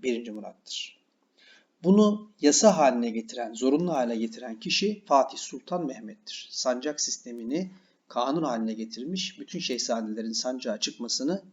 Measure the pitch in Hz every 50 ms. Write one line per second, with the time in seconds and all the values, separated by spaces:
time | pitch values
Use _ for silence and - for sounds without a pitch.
0 | - 131 120 117 120 117 107 107 104 95 90 _ _ - - - - - - _
1 | _ _ _ _ _ _ _ _ _ - - - _ _ _ _ - 170 196 208
2 | 214 208 208 - - - _ _ - 147 147 - - 220 185 160 147 135 123 120
3 | 120 117 110 113 110 - - 123 120 113 113 110 123 131 139 151 175 180 165 139
4 | 127 117 117 113 113 113 113 110 123 123 113 110 - 175 - - 190 202 214 208
5 | - - 147 135 131 - - - - - - 131 - - 175 180 170 135 131 113
6 | 117 110 110 - _ - - - - - - - - 131 123 123 127 151 147 -
7 | - - 127 - - 123 120 120 113 113 135 170 190 185 - - _ _ _ _
8 | _ _ - 123 120 131 143 175 160 143 123 113 113 113 110 110 110 110 - 113
9 | 123 147 185 190 185 - - - - - - 175 170 - 131 117 - - 120 113
10 | 110 107 107 110 110 113 113 - - 127 131 127 123 127 107 110 - - - -
11 | 117 117 - - 131 143 180 196 - -